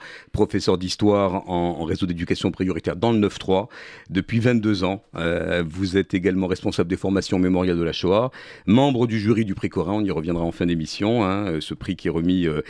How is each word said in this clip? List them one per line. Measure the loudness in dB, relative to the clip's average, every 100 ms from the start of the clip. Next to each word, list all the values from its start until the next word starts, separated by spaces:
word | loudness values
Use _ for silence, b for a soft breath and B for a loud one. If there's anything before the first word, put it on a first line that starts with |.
| B B B
professeur | -2 0 0 0 0
d'histoire | 0 0 2 4 2 0 -2
en, | 0 0 -2
en |
réseau | -4 -2
d'éducation | -2 -4 -4 -2 -2
prioritaire | -2 -2 -2 -4 -2
dans | 0
le | 2
neuf | 2 0
trois | 0 0 0 B B B B
depuis | -4 0 0
vingt-deux | 2 2 2 0
ans. | 0 -2 _
Euh, | -4 -2 -2 0 0 -2
vous | -2 0 0
êtes | 0
également | 0 0 0 0
responsable | -2 -2 -2 -2
des | 0
formations | 0 0 0 2
mémoriales | 2 2 2 0
de |
la | 0
Shoah, | 0 2 2 0 B B B 4
membre | 4 6 4 0
du | 0
jury | 2 2 0
du |
prix | -2 -4
Corin, | -2 -2
on | -2
y | -2
reviendra | -2 -2 -2
en | -2
fin | 0 0
d'émission, | 0 -2 -2 0 2
hein, | 0 0 -2
euh, | -4
ce | -6
prix | -10 -8 -4
qui | -2
est |
remis, | 0 2 2 2
euh, | 0 -4